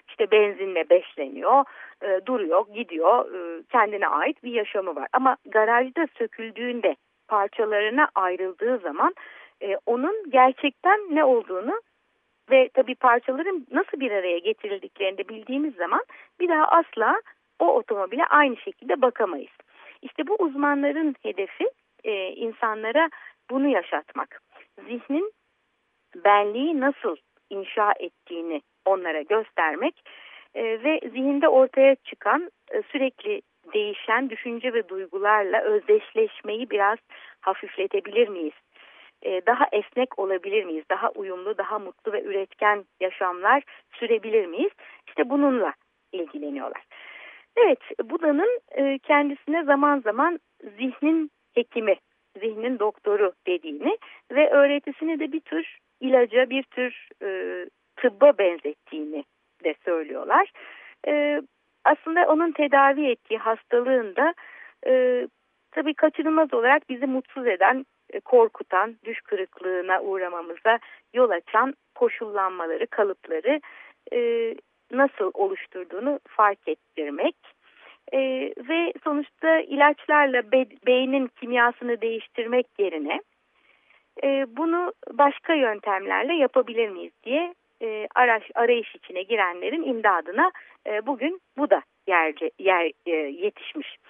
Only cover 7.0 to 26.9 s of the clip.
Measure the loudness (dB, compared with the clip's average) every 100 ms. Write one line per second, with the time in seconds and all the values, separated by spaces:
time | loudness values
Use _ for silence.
7 | _ _ _ -2 -2 -2 -2 0 0 2
8 | 2 2 -2 -2 -6 -4 -2 -2 -4 -2
9 | -2 -2 -14 -20 -20 _ -6 -6 -2 -2
10 | -2 -4 0 4 4 4 -4 0 2 2
11 | 2 2 4 2 0 -6 -6 -8 -10 _
12 | _ _ _ _ _ 4 4 2 0 2
13 | 4 4 0 -4 -4 -6 -4 -4 -4 -4
14 | -2 -2 -2 -2 -2 -6 -6 -10 -10 -6
15 | -6 -4 -10 -12 -8 -4 -4 -4 -2 -2
16 | -4 -14 -20 _ 0 4 6 6 4 0
17 | 2 0 -2 _ _ _ 2 4 0 -4
18 | -4 -2 2 4 4 0 -10 -14 -6 0
19 | 2 2 -2 -4 -10 _ _ _ -20 -18
20 | -14 -8 -4 0 0 0 0 2 0 0
21 | -2 -2 -8 -6 -8 -4 -6 -6 _ _
22 | -6 -4 -6 -6 -8 -4 -4 -4 -2 0
23 | 0 -2 -20 _ _ -2 2 0 0 -6
24 | -6 -10 -10 -12 _ -20 -20 -20 -12 -12
25 | -4 -4 -4 -8 _ _ _ _ _ _
26 | _ -2 4 4 4 -2 -2 0 0